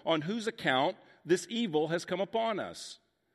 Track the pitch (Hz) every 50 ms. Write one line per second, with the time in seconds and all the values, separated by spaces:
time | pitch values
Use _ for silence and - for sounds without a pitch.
0 | - 165 165 156 147 175 220 233 208 226 - - - 156 131 127 143 269 - -
1 | - - - _ - 147 175 180 - - 233 226 240 190 151 151 160 156 170 175
2 | - - 185 180 196 190 - 226 226 226 214 170 113 87 85 - - - - -
3 | _ _ _ _ _ _